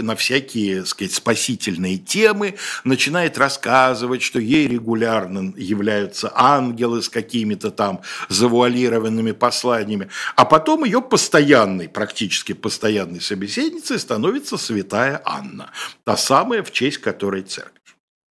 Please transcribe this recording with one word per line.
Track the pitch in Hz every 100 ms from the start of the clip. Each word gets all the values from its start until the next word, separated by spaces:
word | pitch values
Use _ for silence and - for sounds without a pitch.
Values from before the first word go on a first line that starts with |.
на | 110 110
всякие, | - 131 135 123 101 95
так | 90
сказать, | - 95
спасительные | - - 113 - 117 - 87 92 185
темы, | - 185 214 202 208 196 - -
начинает | - 131 - 170 165 127
рассказывать, | 135 - 117 131 131 120 123 127
что | - 127
ей | 113 147 143
регулярно | 120 113 113 113 110 92 98 95 95
являются | 92 104 104 104 101 - 113 -
ангелы | 127 143 127 117 120 117
с | -
какими-то | 117 107 120 107 101 107
там | - 104 90 - - -
завуалированными | 95 120 117 123 123 123 113 110 110 113
посланиями, | 104 120 120 123 117 104 104 95 - - -
а | 127
потом | 160 220 311 277
её | 220
постоянной, | 247 214 - 160 147 139 104 95 82
практически | - 104 - 101 - -
постоянной | 76 110 - 110 107 90 87
собеседницей | - 101 101 151 311 330 - 240
становится | - 110 143 262 - 196
святая | - 110 95 104 131 143 -
Анна, | - - 98 - - - -
та | - 107
самая, | - 135 208 233
в | 151
честь | - 131 143
которой | - - 98 95
церковь. | 95 - - _ _ _ _ _ _